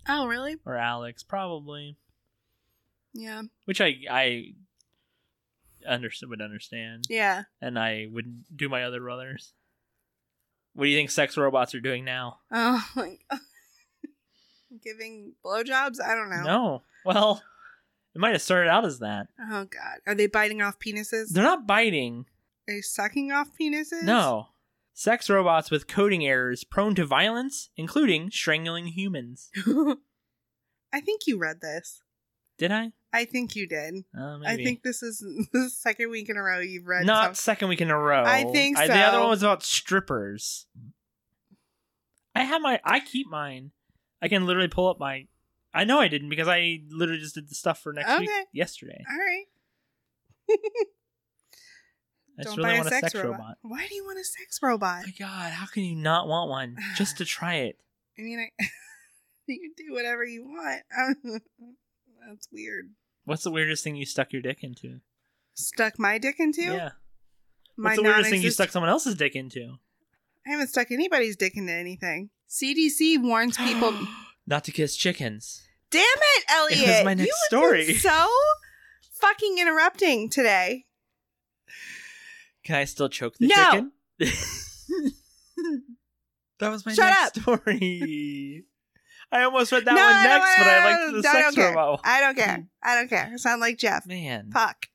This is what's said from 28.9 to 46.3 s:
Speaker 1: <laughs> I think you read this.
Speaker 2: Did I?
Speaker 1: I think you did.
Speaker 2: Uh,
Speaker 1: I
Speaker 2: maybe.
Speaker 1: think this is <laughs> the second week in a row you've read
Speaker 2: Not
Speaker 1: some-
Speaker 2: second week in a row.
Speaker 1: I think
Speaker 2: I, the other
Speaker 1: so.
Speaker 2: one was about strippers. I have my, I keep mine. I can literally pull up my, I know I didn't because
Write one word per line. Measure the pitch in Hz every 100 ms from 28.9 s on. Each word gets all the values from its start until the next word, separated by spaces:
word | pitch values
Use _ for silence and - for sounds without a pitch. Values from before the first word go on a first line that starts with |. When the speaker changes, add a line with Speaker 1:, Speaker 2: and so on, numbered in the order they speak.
| 165 196 165 120 127 - 202
Speaker 1:
<laughs> | 208 277 302 262 _ _ _ _ _ _ _ _ _
I | 285
think | 294 427 -
you | 214
read | 160 156
this. | 160 156 - - _ _ _ _ _ _
Speaker 2:
Did | 170
I? | 208 226 - _
Speaker 1:
I | 233 233
think | 247 247 208
you | 185
did. | 156 156 190 190 -
Speaker 2:
Uh, | 143 147
Speaker 1:
I | 147 233
Speaker 2:
maybe. | 247
Speaker 1:
think | 240
this | 254 240
is | 233 214
<laughs> | 202 160 214
the | 254 254
second | - 233 214 233
week | 226 208
in | 208
a |
row | 196 180
you've | 180 180 175
read | 180 185
Speaker 2:
Not | 220 214
Speaker 1:
some- | 185
Speaker 2:
second | - 208 190
week | 170
in | 165
a | 151
row. | 147 139 170
Speaker 1:
I | 254 247
think | 285 277 285
Speaker 2:
I, | 294
the | 214
other | 208 226
Speaker 1:
so. |
Speaker 2:
one | 233
was | 214
about | 208 190
strippers. | - - - 190 190 123 101 101 - - - - 113 _ _ _ _ _ _ _ _ _ _ _ _ _ _ 226
I |
have | 262 320
my, | 302 247
I | - 247
keep | 277 254 254
mine. | 151 143 131 139 _ _ _ _ _
I | 180
can | 202 180
literally | 180 180
pull | - 185
up | 175
my, | 139 135 135 _ _ _ _ 156
I |
know | 202 285
I | 208
didn't | 151
because | 147